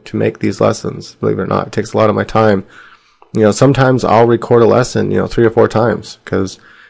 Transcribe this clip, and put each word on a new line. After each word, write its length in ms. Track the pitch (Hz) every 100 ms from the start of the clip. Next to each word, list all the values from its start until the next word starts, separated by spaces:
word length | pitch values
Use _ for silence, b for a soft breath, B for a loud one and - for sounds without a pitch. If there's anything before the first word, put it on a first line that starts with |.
| -
to 100 | 107
make 240 | 107 -
these 220 | 107 101
lessons. 540 | 107 107 101 98 - -
Believe 240 | 107 104
it 20 |
or 60 | 95
not, 200 | 101 95
it 60 |
takes 180 | - 107
a 60 | 107
lot 120 | 110
of 60 | 101
my 80 |
time. 420 | 101 110 110 98 - b b b b b _
You 80 | 117
know, 100 | 107
sometimes 540 | 101 135 131 131 127 -
I'll 200 | 110 117
record 360 | 117 - 120
a 40 | 110
lesson, 460 | 110 127 110 101
you 60 | 98
know, 100 | 95
three 180 | - 113
or 40 |
four 180 | 117 107
times 520 | 107 117 104 104 -
'cause, 340 | - 98 95 - b b b